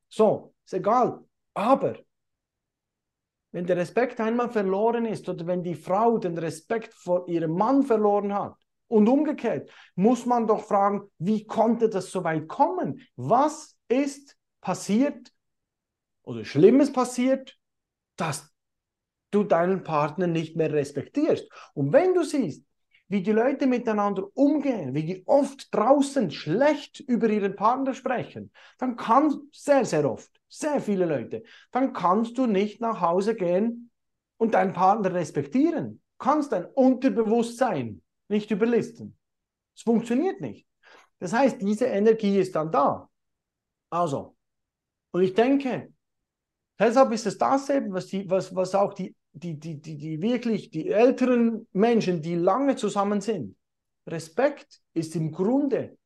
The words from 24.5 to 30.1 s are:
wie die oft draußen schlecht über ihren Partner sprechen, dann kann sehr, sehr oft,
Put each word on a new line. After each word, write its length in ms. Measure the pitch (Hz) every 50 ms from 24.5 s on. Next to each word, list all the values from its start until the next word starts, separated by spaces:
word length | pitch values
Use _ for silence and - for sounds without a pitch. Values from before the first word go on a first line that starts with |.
| 311 294 285 277 247 208 151 123 131
wie 100 | 151 156
die 200 | 160 185 - -
oft 480 | - - 285 277 - - - - - -
draußen 560 | 208 214 240 285 285 269 - - 277 220 151
schlecht 680 | - - - 151 170 226 277 302 302 294 - - - -
über 280 | - - 240 202 226
ihren 280 | 220 214 214 196 196 190
Partner 400 | - 196 220 254 269 269 269 233
sprechen, 560 | - - 262 254 208 - - - 110 101 - _ _ - - _
dann 200 | - 262 254 233
kann 440 | - - - 233 269 302 302 277 - - -
sehr, 320 | - - - 285 285 269 220
sehr 260 | - 170 151 143
oft, 200 | 131